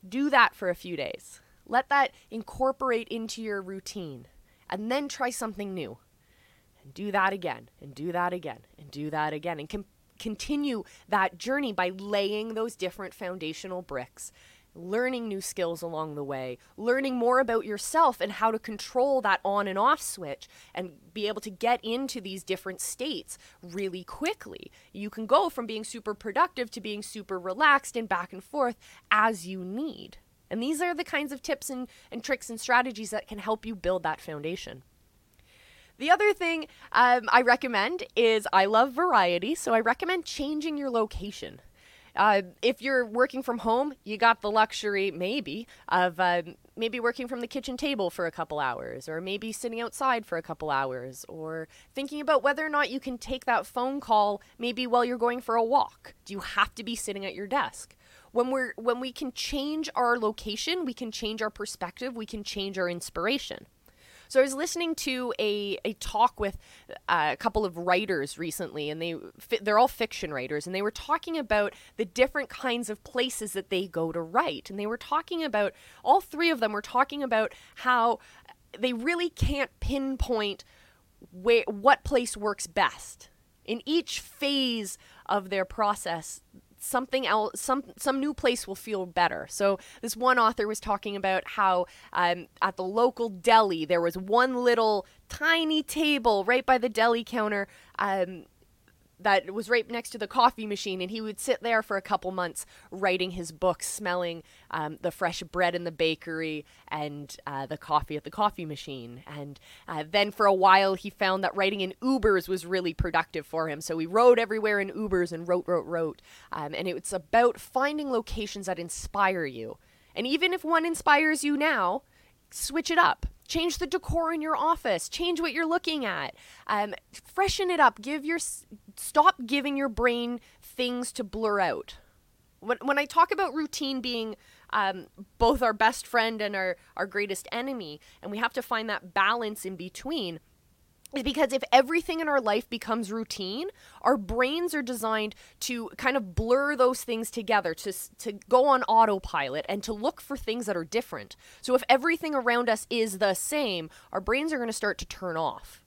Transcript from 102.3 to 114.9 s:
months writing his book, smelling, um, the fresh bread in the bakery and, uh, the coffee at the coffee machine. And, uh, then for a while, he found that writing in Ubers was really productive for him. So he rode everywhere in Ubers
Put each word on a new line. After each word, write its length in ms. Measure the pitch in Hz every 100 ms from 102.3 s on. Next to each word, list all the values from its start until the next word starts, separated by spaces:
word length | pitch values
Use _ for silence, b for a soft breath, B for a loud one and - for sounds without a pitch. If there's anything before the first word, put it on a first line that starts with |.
months 340 | 190 175 - - B B
writing 420 | 190 196 185 185
his 200 | 180 170
book, 320 | 156 185 165
smelling, 600 | - - 202 180 175 170 - b b
um, 260 | - 151 156
the 100 | 175
fresh 320 | - 175 170
bread 320 | 175 175 175 175
in 80 |
the 80 | 175
bakery 760 | 156 165 160 - 160 160 151 - B B
and, 480 | 156 147 147 143 - -
uh, 200 | 139 135
the 120 | 151
coffee 380 | - 151 - 151
at 80 |
the 80 | -
coffee 340 | - 208 - 160
machine. 580 | 143 - 135 117 123 -
And, 320 | 147 143 139 B B B
uh, 180 | 160 151
then 220 | 208 202
for 140 | - 202
a 80 |
while, 400 | 190 190 190 196
he 160 | 190 208
found 340 | - 196 190
that 120 | 190 196
writing 260 | 196 202
in 120 | 190 -
Ubers 460 | 254 269 214 190 175
was 180 | 185 165
really 280 | 185 175
productive 520 | 160 175 165 160 165 147
for 240 | 160 160
him. 120 | 147
So 160 | - 165
he 80 | 165
rode 340 | 202 247 240
everywhere 400 | 226 220 214 208
in 100 |
Ubers 440 | 196